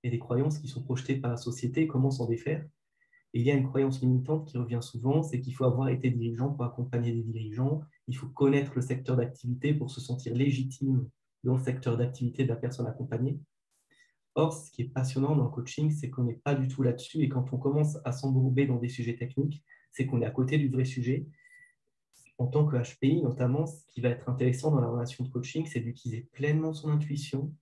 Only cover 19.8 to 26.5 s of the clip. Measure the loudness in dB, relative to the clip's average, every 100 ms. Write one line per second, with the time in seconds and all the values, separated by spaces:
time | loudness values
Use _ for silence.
19.8 | _ -4 0 0 0 0 2 2 2 2
20.8 | 0 0 0 -2 -4 -16 _ -20 -20 _
21.8 | _ _ _ _ _ -4 0 4 4 2
22.8 | -2 0 4 4 2 2 2 2 0 -6
23.8 | _ -2 0 0 -4 2 2 2 2 4
24.8 | 4 0 -4 -6 -4 -4 -4 -4 -2 -4
25.8 | -4 -6 -8 -8 -10 -2 2